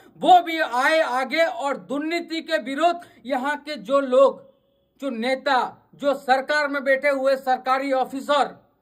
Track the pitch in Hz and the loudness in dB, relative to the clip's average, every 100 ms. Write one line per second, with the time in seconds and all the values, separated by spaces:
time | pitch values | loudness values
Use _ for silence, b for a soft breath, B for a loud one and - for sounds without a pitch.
0 | B - 233 359 339 320 311 247 285 320 | B -2 6 6 6 -2 -2 0 2 2
1 | 311 247 254 302 330 339 285 240 180 269 | 2 0 -2 0 0 0 -4 -4 -6 -6
2 | 311 339 339 320 320 320 240 277 339 339 | -4 -4 -4 -10 -4 -4 -4 0 0 0
3 | - B 233 262 277 294 294 294 190 277 | -8 B -6 -4 -4 -6 -8 -12 -2 -2
4 | 269 247 269 - - _ _ _ _ - | 2 4 4 2 -14 _ _ _ _ -12
5 | 277 226 240 262 285 254 233 - _ - | -10 -6 -4 -2 0 0 -2 -8 _ -6
6 | 277 269 - 262 269 302 294 285 254 269 | -2 -2 2 0 2 0 0 -2 0 0
7 | 285 277 262 269 262 254 254 262 277 262 | 0 0 0 0 0 -2 0 -2 0 -2
8 | 254 269 - 285 196 - _ _ | -2 -6 -2 0 0 -4 _ _